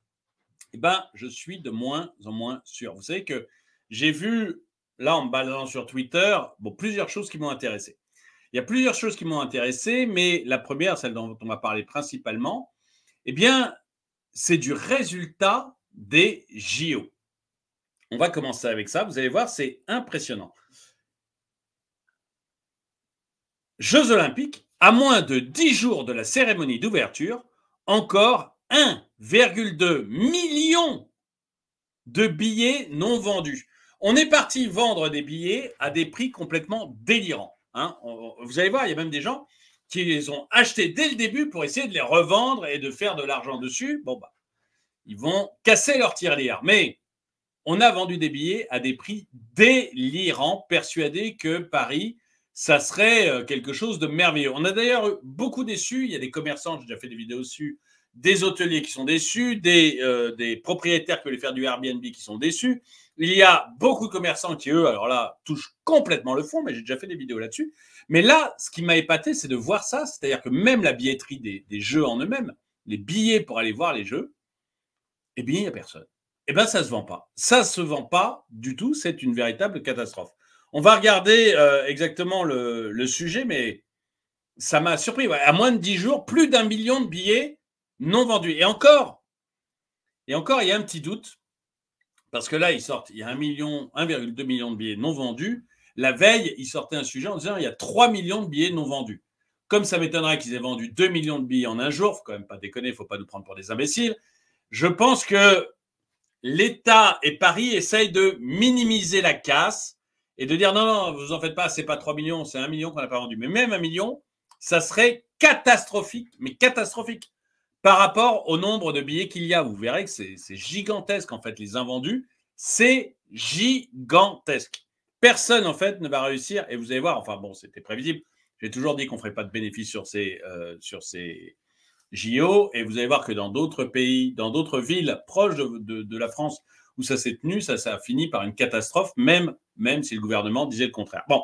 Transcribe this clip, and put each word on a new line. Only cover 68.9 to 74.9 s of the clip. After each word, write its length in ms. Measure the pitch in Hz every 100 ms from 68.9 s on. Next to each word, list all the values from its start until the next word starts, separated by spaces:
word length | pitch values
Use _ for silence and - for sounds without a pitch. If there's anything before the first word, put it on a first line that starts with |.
| 165
épaté, 360 | 160 160 302
c'est 140 | - 143
de 80 | 123
voir 280 | 123 202
ça, 220 | - 269 294
c'est-à-dire 360 | - 139 127
que 80 | 123
même 340 | 135 233 247
la 80 | 160
billetterie 460 | 120 131 135 - 131
des, 260 | 110 98 -
des 100 | 104
jeux 260 | 104 151 135
en 140 | 117
eux-mêmes, 340 | 170 269 240 - _ _ -
les 120 | 104
billets 420 | 101 202 220 220
pour 180 | - 113
aller 140 | 113
voir 220 | 107 165
les 100 | 120
jeux, 300 | 101 143 262 _ _ _ _ _ _